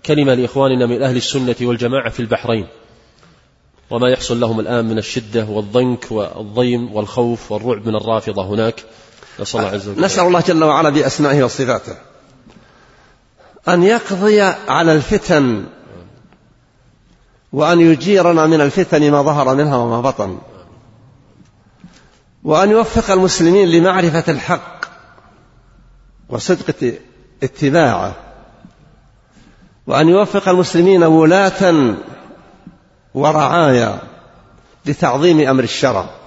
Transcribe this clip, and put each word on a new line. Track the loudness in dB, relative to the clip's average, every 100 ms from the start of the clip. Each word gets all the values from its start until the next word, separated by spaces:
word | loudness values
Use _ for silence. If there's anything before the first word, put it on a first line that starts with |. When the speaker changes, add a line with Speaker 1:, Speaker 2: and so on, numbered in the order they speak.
| 0
Speaker 1:
كلمة | 0 2
لإخواننا | 2 0 0 0 0 -2
من | -2
أهل | -2 -2
السنة | -4 -4 -4 -2
والجماعة | -2 -2 -2 -4 -4
في | -8
البحرين، | -6 -6 -2 -4 -6 -16 _ _ _ _ _ _ _ _ _ _ _
وما | -2 0
يحصل | 0 -2 -4
لهم | -2 -2
الآن | -4 -4
من | -2 -4
الشدة | -6 -10 -4 -6
والضنك | -4 -6 -2 -2 0 -4 -6
والضيم | -6 -6 -10 -8 -2 -2 -2 -4
والخوف | -8 -6 -2 -2 -4 -6
والرعب | -8 -4 -4 -4
من | -4
الرافضة | -2 -4 -4 -6 -4
هناك. | -2 -2 -4 -20 -20 -20 _ -20 -14
نسأل | -8 -6
الله | -4
عز | -6 -8
وجل. | -4
Speaker 2:
نسأل | -2 0 2
الله | 2
جل | 2 2
وعلا | 2 2 2
بأسمائه | 0 -2 0 0 2
وصفاته | 0 -2 -4 -4 -6 -18 -20 _ _ _ -20 -20 _ _ _ _ _ _ _ _ -20 -10 -2
أن | 2
يقضي | 2 2 -4 -2 2 4
على | 2 -2 -4 0 2
الفتن، | 2 0 -4 0 2 2 -2 -8 -20 -20 -20 -20 -20 _ _ _ _ _ _ _ _ _ _ _ _ _
وأن | -2 2 4
يجيرنا | 4 4 2 2 4 2 2
من | 2
الفتن | 2 0 0 2 2
ما | 2
ظهر | 2 0 0
منها | 0 0 0
وما | -2 -2
بطن، | -2 -4 -8 -8 -18 -20 -20 -20 _ _ _ _ _ _ _ _ _ _ -20 -20 _ _ _ _
وأن | -2 2 4
يوفق | 2 2 -2 0
المسلمين | 2 2 2 4 4 4
لمعرفة | 4 2 2 0 0 -2
الحق | -4 -4 -6 -6 -14 -14 -14 -20 -20 _ _ _ _ _ _ _ _ _ _ -12
وصدق | -8 -4 -2 -4 -4 -4 -6 -18 _ _ _
اتباعه، | -10 -2 0 2 2 0 -6 -10 -20 -20 -20 _ -20 _ _ _ _ _ _ _ -20 _ _ _ -4
وأن | 0 4
يوفق | 4 2 -2 0
المسلمين | 0 2 2 4 4
ولاة | 6 6 6 4 2 0 2 2 0 -2 -12 -20 -20 -20 -20 _ -20 _ _ _ _
ورعايا | -2 0 0 0 2 2 2 0 -4 -14 -20 -20 -20 _ _ _ _ -8
لتعظيم | -2 -2 2 4 4
أمر | 2 0
الشرع | -2 -2 -2 -2 -6 -16